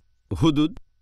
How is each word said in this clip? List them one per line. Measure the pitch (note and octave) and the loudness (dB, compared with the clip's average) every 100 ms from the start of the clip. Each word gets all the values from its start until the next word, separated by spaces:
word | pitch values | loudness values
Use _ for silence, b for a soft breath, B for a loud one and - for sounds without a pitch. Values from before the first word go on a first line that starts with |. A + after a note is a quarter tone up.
| _ _ - D#2 | _ _ -10 0
হুদুদ, | E3 C#3+ G#3 - - _ | 2 2 -2 -4 -20 _